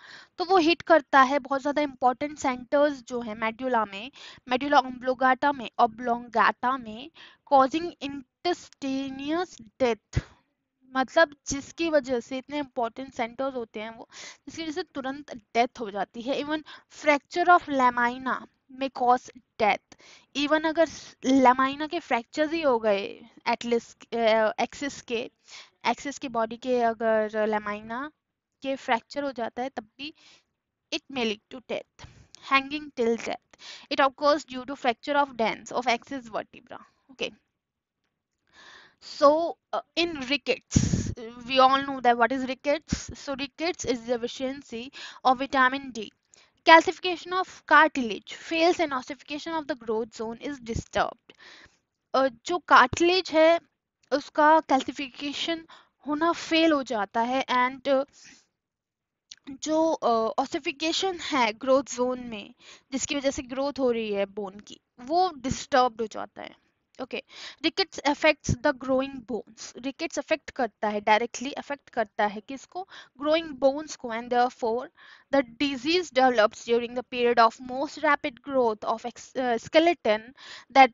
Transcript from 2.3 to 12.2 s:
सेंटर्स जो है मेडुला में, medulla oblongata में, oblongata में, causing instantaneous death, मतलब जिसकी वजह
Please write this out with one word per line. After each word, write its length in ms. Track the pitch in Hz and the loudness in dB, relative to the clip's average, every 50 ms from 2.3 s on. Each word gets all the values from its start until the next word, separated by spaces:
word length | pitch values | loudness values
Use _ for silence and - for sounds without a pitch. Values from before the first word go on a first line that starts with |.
| 302 - | -6 -4
सेंटर्स 640 | - 269 247 247 247 - 294 285 294 302 285 262 | -4 -4 -4 -4 -4 0 2 4 4 2 2 -2
जो 180 | 233 - 254 240 | -8 -10 -8 -8
है 140 | 240 220 208 | -8 -8 -8
मेडुला 500 | 226 226 226 226 220 262 262 247 226 214 | -6 -4 -6 -4 -4 -2 0 0 0 0
में, 260 | 202 196 196 226 269 - - - - - - _ 247 | -2 -4 -10 -12 -14 -16 -18 -20 -20 -20 -20 _ -4
medulla 340 | 254 247 277 285 294 277 254 | -4 -2 0 2 2 2 2
oblongata 680 | 262 254 247 247 254 254 240 262 254 254 - 294 285 285 | 2 -4 -6 -4 -4 0 2 2 2 2 2 0 0 -2
में, 160 | 269 220 190 - - | -2 -6 -6 0 2
oblongata 1000 | 233 220 220 220 247 240 233 240 240 240 214 226 202 - 214 - - 247 269 262 | 2 2 0 -2 -4 -4 -4 -4 -6 -4 0 2 2 2 2 0 -2 -4 -4 -4
में, 300 | 233 220 214 226 277 330 - - - - - _ _ - | -6 -12 -14 -14 -16 -18 -20 -20 -20 -20 -20 _ _ 2
causing 400 | 277 269 262 269 - 320 339 349 - - | 4 4 4 4 2 -2 -6 -6 -8 -10
instantaneous 1600 | - 277 277 285 - _ _ _ - 349 349 - - - _ _ - 269 269 269 277 269 269 269 277 294 320 349 370 - - - - - _ - | -10 -10 -10 -12 -14 _ _ _ -2 -2 -2 -2 -6 -14 _ _ -6 -4 -4 -4 -4 -6 -8 -8 -4 -4 -2 -2 -2 -4 -8 -16 -20 -20 _ 0
death, 380 | 262 240 226 208 _ _ - - - - _ _ _ _ _ _ _ _ _ _ _ 262 262 | 0 0 0 -2 _ _ -6 -6 -6 -6 _ _ _ _ _ _ _ _ _ _ _ _ -4
मतलब 400 | 262 262 - - 330 330 294 285 - _ | -2 -2 2 4 4 4 4 2 -4 _
जिसकी 420 | - 277 277 - - - - 330 330 | -8 -8 -8 -8 -10 -6 -4 -2 2
वजह 320 | 311 294 240 262 262 240 | 2 2 2 0 -2 -4